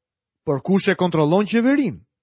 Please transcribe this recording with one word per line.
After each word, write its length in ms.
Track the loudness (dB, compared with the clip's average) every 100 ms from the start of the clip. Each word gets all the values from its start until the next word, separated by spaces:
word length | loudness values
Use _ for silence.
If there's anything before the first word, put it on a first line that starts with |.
| _ _ _ _ -6
Por 160 | -6
kush 260 | -2 0 0
e 60 |
kontrollon 520 | 0 0 0 2 2 2
qeverinë? 520 | 0 2 0 -2 -6 _ _